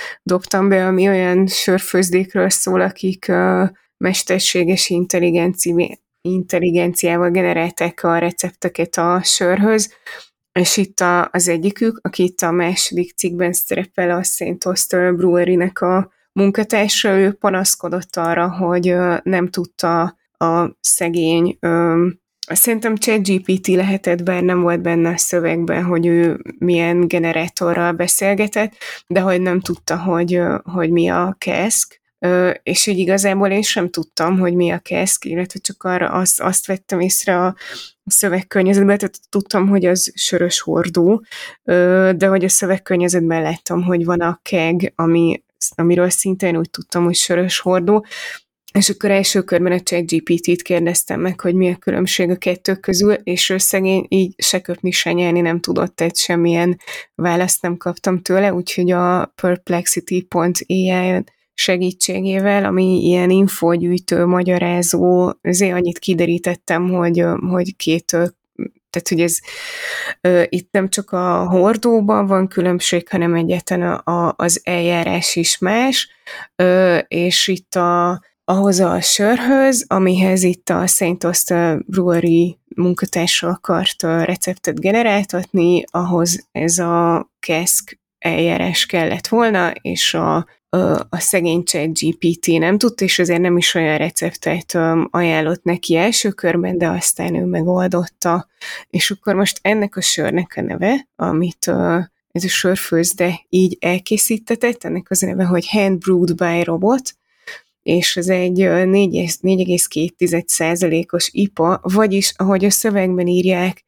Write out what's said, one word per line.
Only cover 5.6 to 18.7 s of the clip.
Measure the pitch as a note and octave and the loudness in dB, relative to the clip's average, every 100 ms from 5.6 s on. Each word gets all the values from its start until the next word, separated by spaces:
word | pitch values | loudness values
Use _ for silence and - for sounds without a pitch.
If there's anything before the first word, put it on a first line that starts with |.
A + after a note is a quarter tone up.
| F3 E3+ F3 - _ _ | 0 0 0 -4 _ _
intelligenciával | F3 F#3 F3+ F3+ F3 E3+ F3 F3 F3 E3+ F3 | -4 -4 -2 -2 0 0 0 0 0 0 2
generálták | F3 F3+ E3+ E3+ - E3+ - | 2 0 0 -2 -4 -6 -2
a | F3 E3+ | -2 0
recepteket | E3+ E3+ F3+ - F3+ - E3+ - | 0 -2 -8 -6 -6 -4 -4 -2
a | E3+ F3+ | 0 0
sörhöz, | F3+ - F3+ F#3+ G#3 A3 G#3+ - - - - _ _ - | 0 0 2 2 2 2 0 -8 -20 -20 -20 _ _ -2
és | F3 - | 0 0
itt | F#3+ - | -2 0
a, | F3+ F3 - | 0 2 0
az | F#3 F3+ | 0 0
egyikük, | E3+ F3+ G3+ A3+ A3+ | 0 -2 0 -2 -2
aki | - - | -6 -2
itt | F3+ F3+ | -2 0
a | E3+ | -2
második | F3 F3 F3+ - F3 F3 - | 0 0 -2 -2 -4 -4 -4
cikkben | F#3 F3 F3 | -4 -2 -2
szerepel, | F3 - F#3+ F#3+ - F3 | -2 -4 -4 -4 -4 -2
a | F3 | -2
Saint | F#3 - E3+ F#3 - | -2 -4 -6 -6 -4
Austell | F#3+ - F#3 F3+ | -4 -2 0 2
Brewery-nek | F3+ F#3 F3 F3 F3+ F3+ - | 2 2 2 2 2 0 -2
a | F3+ F#3 G3 _ _ | 0 0 -2 _ _
munkatársa, | - G3 G3 G#3+ A3 G3 - G#3+ F#3+ | 0 2 2 0 0 0 0 2 2
ő | G3 | 2
panaszkodott | G3+ G#3 F#3+ F#3+ - F3 F3 F3 - | 0 -2 0 0 -2 -4 -6 -6 -4
arra, | E3 E3+ F3 | -2 0 -2
hogy, | F3 F3+ | -2 0